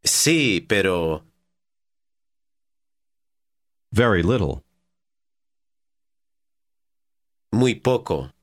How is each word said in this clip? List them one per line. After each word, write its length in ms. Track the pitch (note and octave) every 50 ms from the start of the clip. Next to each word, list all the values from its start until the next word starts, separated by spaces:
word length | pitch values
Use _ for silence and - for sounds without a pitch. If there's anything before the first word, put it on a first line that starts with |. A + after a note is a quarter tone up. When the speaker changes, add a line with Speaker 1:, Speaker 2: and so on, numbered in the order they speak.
| -
Speaker 1:
Sí, 560 | - - - - - E3 D#3+ C#3+ A#2+ G2 E2+ E2
pero 560 | _ G#2+ G2+ F#2 F#2+ F2+ F2 E2 D#2+ D#2 D#2 - _ _ _ _ _ _ _ _ _ _ _ _ _ _ _ _ _ _ _ _ _ _ _ _ _ _ _ _ _ _ _ _ _ _ _ _ _ _ _ _ _ _ _ _ _ _ _ _ _ _ _ _ _
Speaker 2:
Very 300 | - G2 B2 A#2 G2+ F2 E2
little. 400 | F#2 B2 A#2+ F2+ C#2 C2+ C2+ _ _ _ _ _ _ _ _ _ _ _ _ _ _ _ _ _ _ _ _ _ _ _ _ _ _ _ _ _ _ _ _ _ _ _ _ _ _ _ _ _ _ _ _ _ _ _ _ _ _ _ _ _ _ _ _ _ _
Speaker 1:
Muy 240 | - A2+ B2+ B2+ A2+
poco. 560 | - - B2 B2+ A#2+ - - F2+ C#2+ C2+ C#2 _ _